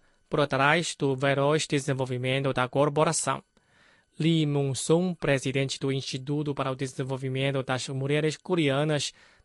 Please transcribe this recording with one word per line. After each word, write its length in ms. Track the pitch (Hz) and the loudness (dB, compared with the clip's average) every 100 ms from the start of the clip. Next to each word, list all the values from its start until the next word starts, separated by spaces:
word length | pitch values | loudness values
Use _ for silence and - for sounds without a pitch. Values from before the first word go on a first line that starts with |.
| _ _ - | _ _ -4
por 180 | 151 143 | 0 2
trás 480 | 131 139 160 160 - | 4 4 4 0 -2
do 180 | 143 131 | -2 0
veloz 500 | 139 139 143 151 - | 0 2 2 2 0
desenvolvimento 840 | 147 139 135 127 123 127 135 139 | -2 0 -2 -2 -2 -2 0 0
da 160 | 131 127 | 0 0
corporação. 760 | 135 147 147 160 156 - 135 - _ _ _ _ _ _ - | 2 2 4 2 2 -2 -4 -6 _ _ _ _ _ _ -2
Li 280 | 156 165 151 | 2 2 2
Monsong, 680 | 143 139 127 - 165 185 175 | 0 0 -2 2 2 2 -2
presidente 600 | 147 139 139 131 135 - | 0 0 0 -2 -2 -2
do 120 | 139 | -2
Instituto 640 | 135 - 139 131 147 147 | -2 -4 -8 -4 -4 -2
para 160 | 139 135 | -4 -4
o 60 | 131 | -4
Desenvolvimento 840 | 135 - 131 131 135 131 135 135 | -6 -6 -6 -4 -4 -2 -2 -2
das 260 | 127 131 - | -2 -4 -4
Mulheres 480 | 135 139 147 151 143 | -4 0 0 0 -2
Coreanas, 760 | - 180 147 135 156 147 - - - _ | -2 2 2 2 2 0 -2 -10 -20 _